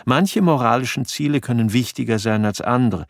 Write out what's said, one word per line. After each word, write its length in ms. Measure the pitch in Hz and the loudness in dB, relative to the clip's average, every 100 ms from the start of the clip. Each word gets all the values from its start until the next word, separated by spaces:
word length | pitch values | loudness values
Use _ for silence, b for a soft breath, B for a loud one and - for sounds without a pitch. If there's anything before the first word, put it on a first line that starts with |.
| - | 0
Manche 340 | 131 190 220 | 2 2 2
moralischen 640 | 180 143 120 120 127 - | 2 4 2 2 0 -4
Ziele 380 | 123 - 143 143 | -6 -4 -2 -2
können 320 | - 117 113 | 0 0 2
wichtiger 440 | 113 120 - 117 113 | 0 -2 -4 -4 -2
sein 280 | 110 107 107 | 0 0 0
als 160 | 101 | -2
andere, 420 | - 123 123 92 80 | -2 0 0 -2 -6